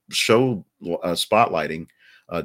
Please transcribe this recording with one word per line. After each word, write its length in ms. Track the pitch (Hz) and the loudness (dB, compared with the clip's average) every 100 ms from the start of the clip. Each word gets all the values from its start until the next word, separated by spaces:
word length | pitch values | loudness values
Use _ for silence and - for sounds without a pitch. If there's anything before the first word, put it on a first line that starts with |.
| _ | _
show, 540 | - - 113 131 101 - _ | -4 2 4 4 -2 -8 _
uh, 300 | 85 85 90 | -8 -6 -4
spotlighting, 720 | 85 - 107 117 85 73 80 82 _ _ - - | -4 2 2 4 0 -4 -6 -12 _ _ -20 -10
uh, 140 | 85 | -8